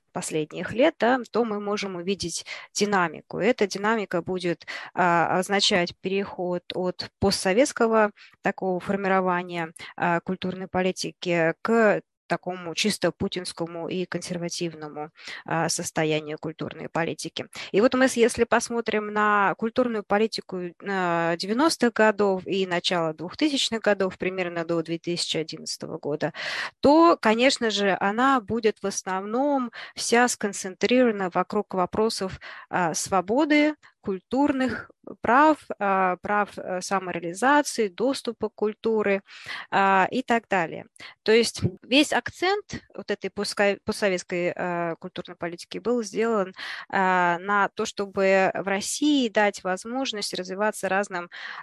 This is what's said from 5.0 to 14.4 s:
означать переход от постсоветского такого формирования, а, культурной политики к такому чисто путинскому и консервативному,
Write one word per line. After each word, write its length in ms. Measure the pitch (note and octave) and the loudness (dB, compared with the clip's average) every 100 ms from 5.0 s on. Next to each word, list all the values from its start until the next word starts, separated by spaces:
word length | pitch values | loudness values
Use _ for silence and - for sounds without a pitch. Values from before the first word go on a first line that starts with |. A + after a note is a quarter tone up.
| F3 E3+ - F3 | 4 4 2 0
означать 580 | F#3 G3+ - G3 F3 - | 0 2 2 2 0 -4
переход 680 | F#3+ G3 G3 - F3+ F3 - | -4 -4 -4 -6 -4 -4 -6
от 380 | - F3+ - - - | -6 -4 -6 -10 -2
постсоветского 640 | G3 - F#3+ G3+ D4 - A#3 A3 G#3 - - _ | 0 2 2 4 2 2 2 4 2 0 -20 _
такого 380 | G3 - F#3+ F3+ | -4 -2 -2 -2
формирования, 920 | - G3+ F#3+ F#3+ F#3 F3 F3+ F3 D#3+ - - - | -2 -2 2 2 2 0 -2 -6 -6 -10 -14 -4
а, 240 | F3 E3+ | 0 0
культурной 480 | - F#3 F#3 F#3 F#3+ | -2 -6 -6 -8 -4
политики 840 | F3+ F#3 - E3 - F3+ E3+ E3 - | 0 0 -2 -8 -6 -2 2 2 0
к 400 | - A#3 G#3+ D#3+ - _ - | 0 4 4 2 -2 _ -6
такому 460 | F3 F#3 F3+ E3+ | -6 -6 -10 -8
чисто 380 | D#3+ G#3+ - F3 | -2 -2 0 -2
путинскому 800 | - G3 F#3 F#3 - E3+ E3+ E3 | -2 -6 -6 -8 -8 -8 -6 -6
и 160 | F#3 F3+ | -6 -4
консервативному, 1040 | F3 - F3 | -6 -6 -6